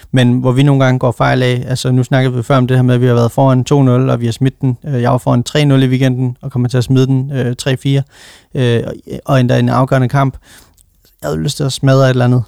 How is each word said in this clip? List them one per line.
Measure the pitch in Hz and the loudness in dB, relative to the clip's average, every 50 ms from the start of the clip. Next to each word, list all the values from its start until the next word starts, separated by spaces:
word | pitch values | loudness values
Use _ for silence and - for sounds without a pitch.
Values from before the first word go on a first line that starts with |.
| - - | -8 -2
men | - 131 123 123 123 127 | 0 2 2 2 2 0
hvor | 127 127 | 0 0
vi | 123 131 | 0 2
nogle | 143 147 139 135 135 | 2 2 2 2 2
gange | 127 127 123 | 2 0 0
går | 131 123 | 0 -2
fejl | - - 139 131 131 127 | -2 0 0 0 0 0
af. | 127 123 123 123 120 123 | 0 0 -2 -2 -4 -4
Altså, | 127 - - 131 | -6 -4 -2 0
nu | 127 127 120 | 0 0 0
snakkede | - 143 131 131 131 127 | 0 0 0 0 0 -2
vi | 123 | -2
før | 113 - 143 | -2 0 0
om | 127 123 | 0 2
det | 120 127 | 2 2
her | 127 | 2
med, | 123 123 123 | 2 2 2
at | 120 | 2
vi | 127 | 2
har | 127 120 | 2 2
været | 120 117 113 | 2 0 0
foran | - - 135 135 127 127 120 | 0 0 2 2 2 2 0
to | - 147 143 | 0 2 2
nul, | 135 127 123 127 131 131 | 2 2 2 2 0 0
og | 123 120 | -2 -2
vi | 120 | -2
har | 117 | -4
smidt | 107 - 131 135 - _ | -2 -2 -2 -4 -2 _
den. | 139 127 120 - - | -4 -4 -4 -4 -6
Øh, | 156 139 120 | -6 -4 -2
jeg | 120 131 | 0 0
var | - - | 0 0
foran | - 139 127 123 | 0 0 0 0
tre | 123 - - 151 147 | -2 -2 -2 0 0
nul | 143 135 131 | 2 2 2
i | 135 | 2
weekenden, | 127 127 127 135 131 123 127 131 123 127 - | 2 0 0 0 0 0 -2 -4 -4 -6 -8
og | - 131 | -10 -8
kommer | - 123 123 120 | -4 -4 -2 -2
til | 127 127 | -2 -2
at | 120 | 0
smide | - 131 131 131 | 0 2 2 2
den, | 131 135 131 135 143 | 2 0 -2 -2 -4
øh, | 143 127 127 120 123 | -4 -4 -4 -4 -6
tre | - - 139 127 | -6 -4 -4 -4
fire, | - - 139 139 139 135 - - - - - - - _ _ - | -4 -2 -2 -2 -2 -2 -6 -12 -20 -20 -20 -20 -20 _ _ -4
øh, | 139 127 120 117 117 - | -2 0 0 0 0 -2
og, | - - - - - - - - | -4 -10 -12 -14 -14 -14 -10 -4
og | 147 143 131 | -2 0 2
endda | 123 120 127 123 | 2 2 2 2
en | 123 120 | 0 0
afgørende | 123 123 131 - 135 131 127 117 | 0 0 0 0 0 0 0 0
kamp. | - 139 139 135 - - _ - - - - _ _ _ _ _ _ _ _ _ _ _ | 0 0 0 -2 -4 -8 _ -20 -20 -20 -20 _ _ _ _ _ _ _ _ _ _ _
Jeg | - 147 | -8 -6
havde | 156 160 | -4 -4
lyst | 156 147 - | -4 -4 -4
til | - 143 | -4 -4
at | 135 | -4
smadre | - - 139 135 135 135 135 | -4 0 0 2 4 4 4
et | 131 | 2
eller | 127 123 123 | 2 2 0
andet, | 123 127 123 110 | 2 0 0 -2